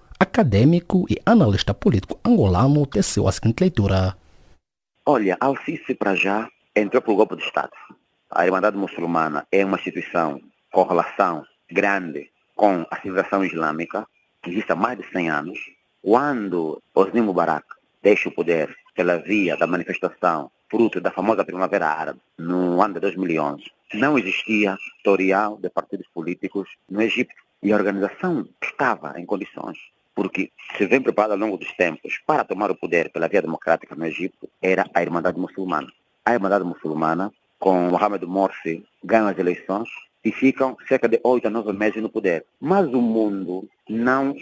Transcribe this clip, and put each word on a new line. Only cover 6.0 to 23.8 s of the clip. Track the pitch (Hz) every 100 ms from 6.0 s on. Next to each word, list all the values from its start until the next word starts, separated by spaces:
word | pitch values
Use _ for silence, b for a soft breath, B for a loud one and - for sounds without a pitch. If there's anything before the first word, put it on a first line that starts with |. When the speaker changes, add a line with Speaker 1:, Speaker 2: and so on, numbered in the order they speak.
| 104
Speaker 2:
já, | 90 95 104 117 _ _ 107
entrou | 101 127
pro | 117 101
golpe | 107 -
de |
Estado. | - 76 64 - - - _ _ _
A | - 90
Irmandade | 92 104 101
Muçulmana | 95 - 85 82 78 73 -
é | 98 98
uma | 92
instituição | 90 87 - 85 80 69 - _ _
com | 92
relação | 90 87 - - 95 78 - _ _
grande | 87 98 98 85 71 - _ _ -
com | 101 90 82
a | -
civilização | 101 92 92 98
islâmica, | 92 82 80 78 82 101 110 _ _ _
que | 90
existe | 95 -
há | 82
mais | 117 113
de | -
cem | 92 82
anos. | 76 80 - - _ _ _
Quando | 95 120 147 127 98 85 80 71 _
Hosni | - 98 117
Mubarak | 107 90 80 76 - - _ _
deixa | 98 101 90
o |
poder | 87 82 82 73 - _ -
pela | 87 85
via | 85 107 90 73
da | 82
manifestação, | 87 - - 90 - 90 78 69 _ _
fruto | 107 110 92
da | 90
famosa | - 101 101
Primavera | 82 90 92 98 80
Árabe, | 78 73 - _ -
no | 82 90 90 87
ano | 104
de | 87
dois | 98 92
mil | 90
e | 78
onze, | 73 71 - _